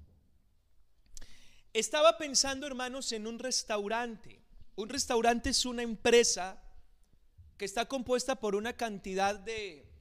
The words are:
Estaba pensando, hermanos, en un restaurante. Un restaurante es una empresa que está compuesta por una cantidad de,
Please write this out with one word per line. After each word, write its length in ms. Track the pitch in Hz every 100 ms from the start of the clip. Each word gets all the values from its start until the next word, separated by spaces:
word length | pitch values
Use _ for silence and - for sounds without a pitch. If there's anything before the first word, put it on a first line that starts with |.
| - - _ _ _ _ _ - - _ - - - - - - -
Estaba 460 | 220 220 302 320 320
pensando, 480 | 294 254 269 269 294
hermanos, 460 | 247 254 262 254
en 160 | 226 214
un 100 | 233
restaurante. 1040 | 254 240 - 214 202 226 240 220 - - - - -
Un 140 | - 220
restaurante 640 | 269 - 233 233 240 269
es 140 | -
una 180 | 247 240
empresa 800 | 233 214 240 240 233 - 185 - - - - - _ - - - - -
que 80 |
está 220 | 196 233 233
compuesta 500 | 269 247 247 247 247
por 180 | 214 202
una 160 | 226
cantidad 640 | 233 226 196 196 185 196 208
de, 480 | 196 220 196 147 - -